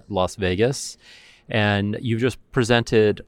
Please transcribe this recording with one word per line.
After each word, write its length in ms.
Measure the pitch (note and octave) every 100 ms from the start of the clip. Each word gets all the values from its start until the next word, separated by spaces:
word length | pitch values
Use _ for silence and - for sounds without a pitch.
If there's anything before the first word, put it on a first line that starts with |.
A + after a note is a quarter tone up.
| -
Las 260 | F#2+ F2+ -
Vegas, 640 | F#2 F#2 A#2+ C#3 - - - - - _ -
and 480 | - G#2 G2+ G2+ G#2+
you've 180 | B2 A2+
just 180 | B2 - _
presented 680 | C3+ A2+ A#2+ A#2 A2+ G#2+ G2